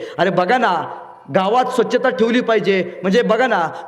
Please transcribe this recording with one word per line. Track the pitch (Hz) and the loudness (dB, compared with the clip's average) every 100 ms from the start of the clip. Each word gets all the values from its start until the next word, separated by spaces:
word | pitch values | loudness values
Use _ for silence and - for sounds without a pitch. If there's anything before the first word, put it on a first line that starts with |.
| - - | -4 -2
अरे | 180 | 0
बघा | 180 180 254 | 0 2 2
ना, | 226 170 - - - - - | 2 -2 -4 -12 -16 -20 -4
गावात | 139 190 240 | -2 0 0
स्वच्छता | 247 - 214 247 - | 0 0 2 2 0
ठेवली | 208 226 247 | 0 0 2
पाहिजे. | 226 220 185 190 170 - | 2 0 2 0 -2 -4
म्हणजे | 185 214 | 0 2
बघा | 196 220 254 | 2 2 2
ना, | 202 147 - | 0 -2 -6